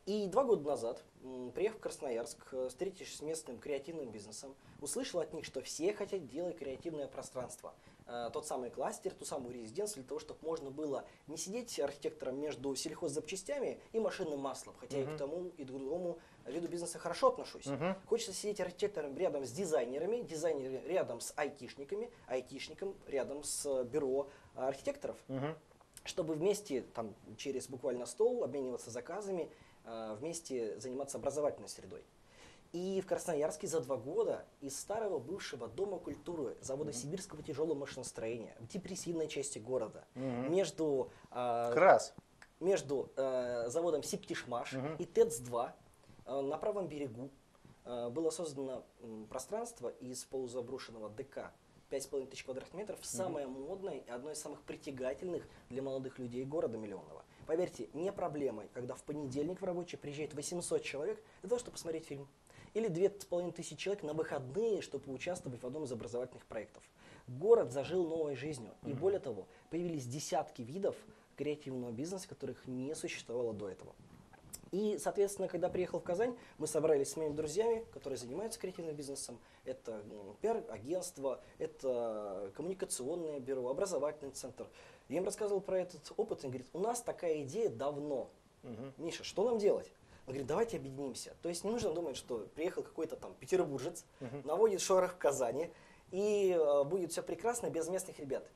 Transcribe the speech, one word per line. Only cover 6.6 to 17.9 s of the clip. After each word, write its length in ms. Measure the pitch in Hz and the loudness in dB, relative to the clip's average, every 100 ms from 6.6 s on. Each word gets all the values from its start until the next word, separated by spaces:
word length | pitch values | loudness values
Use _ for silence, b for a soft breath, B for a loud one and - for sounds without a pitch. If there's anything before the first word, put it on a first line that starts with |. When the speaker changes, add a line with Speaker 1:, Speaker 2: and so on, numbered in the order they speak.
| 139 135 170 151 135 | -6 -6 -4 -4 -6
Speaker 1:
пространство. 680 | - 123 127 120 - - - b b - | -6 -8 -6 -6 -8 -14 -14 b b -8
Э, 220 | 120 117 | -4 -2
тот 120 | 151 - | -2 -2
самый 240 | 139 120 | -2 -4
кластер, 440 | 120 165 220 - | -2 -2 -2 -6
ту 100 | - 147 | -4 -6
самую 280 | 151 123 | -4 -4
резиденцию, 500 | 123 110 143 208 139 | -8 -6 -2 -2 -4
для 60 | 123 | -6
того, 100 | 147 | -6
чтобы 200 | - 127 | -6 -6
можно 260 | 156 160 135 | -4 -2 -4
было 360 | 139 151 123 - B - | -4 0 -2 -4 B -10
не 100 | 151 | -8
сидеть 420 | 185 233 233 - | -4 -4 -4 0
архитектором 580 | 139 - 156 - 135 135 | -2 0 -4 -4 -4 -2
между 360 | 147 139 139 135 | -2 -2 -2 -2
сельхоззапчастями 1040 | 156 156 170 143 - 190 - 285 180 - B | -2 -2 -2 -2 -4 -6 -2 0 0 -2 B
и 60 | 226 | 2
машинным 400 | 196 - 170 139 | 2 0 -2 0
маслом, 340 | 135 127 104 - | -2 -4 -10 -14
хотя 220 | 123 139 | -4 -2
и 40 | 135 | 0
к 20 | |
Speaker 2:
Мгм. 100 | 156 | -2
Speaker 1:
тому, 280 | 139 170 180 160 | -2 -2 -4 -8
и 60 | |
к 40 | 127 | -8
другому 520 | 135 135 175 175 170 B B - | -4 -2 0 0 -4 B B -6
виду 220 | 151 165 | -4 -2
бизнеса 320 | 170 170 175 | -4 -4 -4
хорошо 300 | 175 175 254 | -4 6 6
отношусь. 360 | - 131 - 135 | 4 -6 -6 -4
Speaker 2:
Мгм. 300 | 135 175 | 0 0